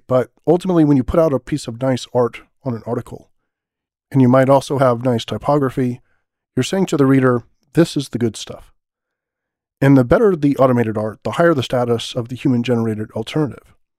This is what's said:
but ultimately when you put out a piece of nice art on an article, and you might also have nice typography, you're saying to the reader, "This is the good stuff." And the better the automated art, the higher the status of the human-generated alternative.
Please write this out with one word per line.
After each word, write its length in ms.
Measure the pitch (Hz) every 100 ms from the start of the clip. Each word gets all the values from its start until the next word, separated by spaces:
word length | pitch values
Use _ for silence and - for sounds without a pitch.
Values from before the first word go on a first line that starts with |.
| -
but 240 | 127 117 _ -
ultimately 380 | 175 185 170
when 120 | 151 139
you 60 |
put 160 | - 170
out 140 | 160
a 80 | 131
piece 260 | - 147 -
of 160 | 117
nice 240 | 135 123 -
art 280 | 123 117 - - _
on 120 | 135
an 100 | 113 113
article, 420 | 120 - - - _ _ _ _ _ _ _ _
and 100 | 139
you 60 | 123
might 200 | 131 131
also 300 | 139 - 139
have 240 | 135 120
nice 220 | 127 117
typography, 760 | - 107 - 147 131 135 127 120 _ _ _ _ _
you're 80 | -
saying 240 | 127 190 180
to 100 | 151
the 100 | 135
reader, 360 | 135 127 123 - _ _
"This 240 | - 165 151
is 140 | 135
the 80 | 113
good 180 | 117 -
stuff." 360 | - - - _ _ _ _ _ _ _ _ _ _ _
And 180 | 139 139
the 60 |
better 320 | 120 190 214 170
the 200 | 143 131
automated 380 | 131 120 110 107
art, 280 | 107 98
the 80 | 113
higher 220 | 110 170
the 80 | 147
status 500 | 120 123 120 117 -
of 140 | - 117
the 80 | 127
human-generated 760 | 143 120 117 117 113 107 107
alternative. 640 | 110 113 151 143 - - _ _